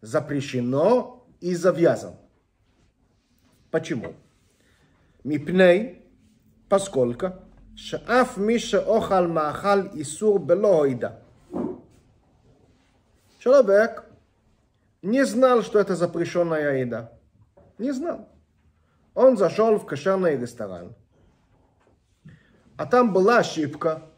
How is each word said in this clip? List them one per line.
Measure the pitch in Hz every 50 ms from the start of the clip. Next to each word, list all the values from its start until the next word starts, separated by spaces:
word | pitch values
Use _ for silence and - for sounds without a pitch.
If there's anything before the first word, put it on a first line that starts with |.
| -
Запрещено | 110 - 156 139 - 143 143 127 - - 127 120 123 131 139 156 196 240 254 220 - - - _ _ _ _
и | - 175 180
завязан. | 170 - 185 160 160 170 156 123 104 - 92 85 - _ _ _ _ _ _ _ _ _ _ _ _ _ _ _ _ _ _ _ _ _ _ _ _ _ _ _ _ _ _ -
Почему? | 160 165 - 160 117 95 85 - - _ _ _ _ _ _ _ _ _ _ _ _ _ _ _ _ _ _ _ _ _
Мипней, | 123 151 143 143 151 170 185 185 180 175 190 226 262 - - _ _ _ _ _ _ _ _ _ _ _ _ _ _
поскольку | 202 196 196 - - 139 123 120 120 - - 185 185 - - - _ _ - - -
шаф | - - - - 156 - - 220 254 254 247 -
миша | 185 196 214 233 233 220 - - 190
охал | - - 208 226 - - 196 190 180
махал | 170 165 160 151 151 - - - 196 202 202 190 - -
исур | 151 147 135 - - 214 214 202 196
белоида. | 156 131 - 185 214 214 190 160 147 139 131 120 117 104 - - _ _ _ _ _ _ - - - - - - - _ _ _ _ _ _ _ _ _ _ _ _ _ _ _ _ _ _ _ _ _ _ _ _ _ _ _ _ _ _ _
Человек | - 233 254 285 254 196 196 202 220 226 226 - - _ _ _ _ _ _ _ _ _ _ _ _ _ _ _ _ _ _ _ -
не | 185 226 269 277
знал, | 220 196 226 262 254 247 233 202
что | - - 214
это | 196 196 190
запрещённая | 165 170 170 - 170 170 170 - 180 175 170 160 156 151 147 139
еда. | 131 131 123 117 110 117 117 - _ _ _ _ _ _ _ _ _ _ _ _ _
Не | 202 269
знал. | 285 247 302 339 - - - _ _ _ _ _ _ _ _ _ _ _ _ _ _ _ _ _ _
Он | - 226 262 262
зашёл | 202 196 165 - - 214 226 220 202
в | 208
кошерный | - 196 - - 190 190 190 185 175 147 127
ресторан. | 120 120 - - 107 98 92 85 87 87 113 _ _ _ _ _ _ _ _ _ _ _ _ _ _ _ _ _ _ _ _ _ _ _ _ _ _ - - _ _ _ _ _ _ _ _
А | - 156
там | 147 - 247 254 233 180
была | 190 185 202 240 226
ошибка. | 190 - - 165 151 135 147 - - 165 156 160 - - _